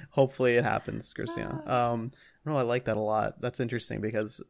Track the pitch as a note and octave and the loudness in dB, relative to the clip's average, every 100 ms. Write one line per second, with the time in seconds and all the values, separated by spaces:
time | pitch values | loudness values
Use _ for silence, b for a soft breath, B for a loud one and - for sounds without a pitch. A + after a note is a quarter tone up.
0 | B - C3+ - B2+ A#2+ A#2 G#2+ - A2 | B 4 4 4 4 6 4 0 -2 -8
1 | A2+ - A2 - - - - B2 A#2+ A#2+ | -8 -8 -6 -6 -6 -6 -2 0 2 0
2 | A#2 b b b - D3+ A#2 B2 B2 G#2+ | -4 b b b -4 0 0 0 0 0
3 | G#2+ G#2+ G#2+ - A#2+ - A#2+ A2+ - A2 | 0 2 0 -2 -6 -2 -2 -2 -4 -4
4 | G#2 A2 G#2+ - - | -2 -2 -4 -6 -4